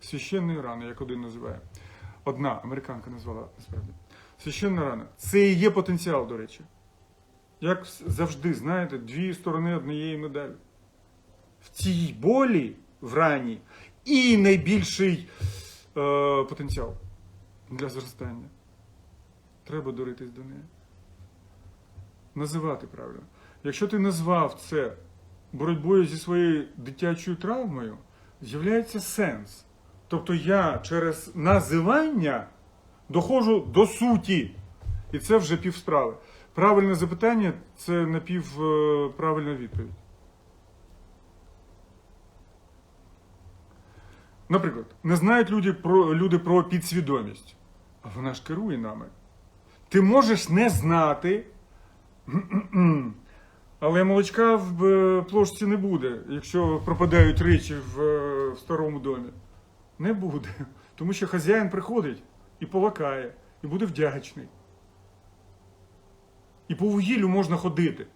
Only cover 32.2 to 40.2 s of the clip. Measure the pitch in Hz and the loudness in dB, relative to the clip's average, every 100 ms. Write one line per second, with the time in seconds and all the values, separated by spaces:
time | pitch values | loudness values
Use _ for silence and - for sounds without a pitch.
32.2 | 151 123 101 - _ _ _ _ - 156 | 0 -2 -6 -18 _ _ _ _ -4 -2
33.2 | 165 262 220 214 92 165 214 - 240 220 | 2 2 4 2 4 6 6 4 2 2
34.2 | 185 190 107 - - - - - - 147 | 2 0 -2 -8 -20 -12 -8 -8 -6 -6
35.2 | - 220 160 170 180 170 - 151 120 110 | 2 4 4 -2 -2 -6 -2 0 0 -4
36.2 | - - - - 196 202 196 180 170 175 | -16 -20 -10 2 4 6 4 2 0 0
37.2 | 220 233 196 - - - - 175 165 160 | 2 2 2 -2 -8 -12 -2 0 0 -2
38.2 | 165 180 139 139 156 151 151 147 143 139 | -4 -6 -6 -4 0 2 2 2 0 -2
39.2 | 156 156 147 139 117 - 110 90 - - | -2 -2 -4 -6 -8 -8 -10 -12 -20 -20